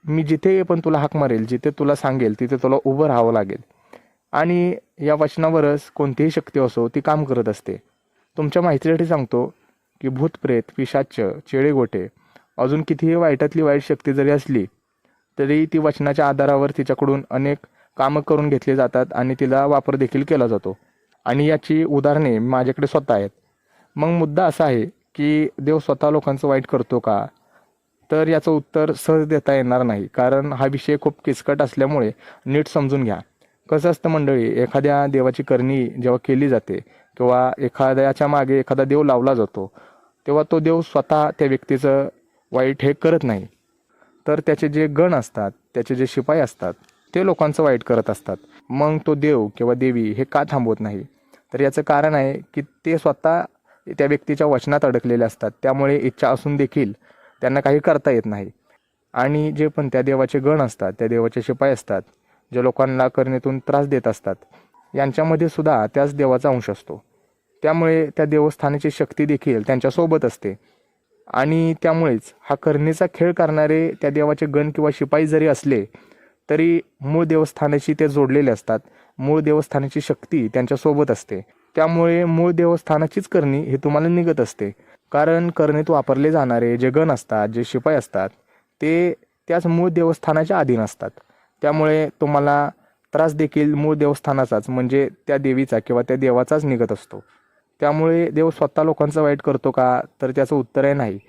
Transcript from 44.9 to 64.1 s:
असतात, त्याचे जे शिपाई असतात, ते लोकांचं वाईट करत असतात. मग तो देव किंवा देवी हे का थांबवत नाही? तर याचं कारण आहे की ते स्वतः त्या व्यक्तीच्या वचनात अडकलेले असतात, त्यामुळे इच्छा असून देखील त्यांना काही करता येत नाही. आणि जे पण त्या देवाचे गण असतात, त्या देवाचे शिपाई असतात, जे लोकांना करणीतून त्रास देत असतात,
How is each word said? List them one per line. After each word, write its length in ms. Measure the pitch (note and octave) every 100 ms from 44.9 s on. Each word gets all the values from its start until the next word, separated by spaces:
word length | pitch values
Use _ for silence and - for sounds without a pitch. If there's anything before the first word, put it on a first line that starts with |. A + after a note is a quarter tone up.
| C#3+ F3+
असतात, 380 | D3 - - G2 - _
त्याचे 220 | B2 A#2 B2+
जे 120 | C3
शिपाई 320 | C3+ C3 D#3
असतात, 340 | C#3 - F2+ - _ _ _
ते 120 | F3+ F#3+
लोकांचं 380 | E3 D3+ D3
वाईट 200 | D3 B2
करत 260 | - A2+ G#2+
असतात. 280 | G2+ - F2+ _ _ -
मग 280 | C3+ D3+ D#3 D#3
तो 80 | D3
देव 320 | D3+ C3 G#2 -
किंवा 160 | A#2+
देवी 380 | B2 C3 A#2+ G#2+
हे 120 | G#2
का 200 | C3 D3 D3+
थांबवत 280 | C#3 A2+ A2
नाही? 240 | G#2+ G2+ - _ _ _ _
तर 80 | B2+
याचं 200 | C#3 D3+
कारण 340 | D3 C#3+ D#3 D3
आहे 220 | C3+ C#3 -
की 80 | D3 D3 _ E3
ते 120 | D#3+
स्वतः 440 | D#3 - D#3+ E3+ - _ _ _ -
त्या 200 | - C#3+
व्यक्तीच्या 400 | D3 - C#3+ D3+
वचनात 380 | B2+ D3 C#3+ C#3
अडकलेले 400 | A#2+ B2 A#2+ A2+
असतात, 260 | - G#2+ -
त्यामुळे 340 | C3 C3+ C#3 C#3+
इच्छा 320 | C3 - B2+
असून 260 | C3 D3 C#3+
देखील 360 | C3+ - G#2+ - _ _ _ -
त्यांना 180 | B2+ C#3
काही 200 | C#3 D3
करता 320 | E3+ D3 C#3+
येत 140 | A#2+ G#2+
नाही. 240 | G#2 F#2+ - _ _ _ _ _
आणि 380 | B2 C3 D3+ D3+
जे 160 | D3 D3+
पण 200 | D3+ C#3
त्या 140 | C3
देवाचे 380 | B2+ C3 C3 C#3+
गण 220 | C3+ D3+
असतात, 320 | B2 - F#2+ G2+
त्या 80 | A2+
देवाचे 340 | A#2 A2+ B2
शिपाई 300 | A2+ B2 C#3
असतात, 300 | B2 - G2+ - _ _ _ -
जे 120 | B2
लोकांना 440 | B2+ - C3+ C3 B2+
करणीतून 520 | - C3 B2+ C3+ C3
त्रास 280 | - C#3+ C#3+
देत 200 | C3+
असतात, 280 | A#2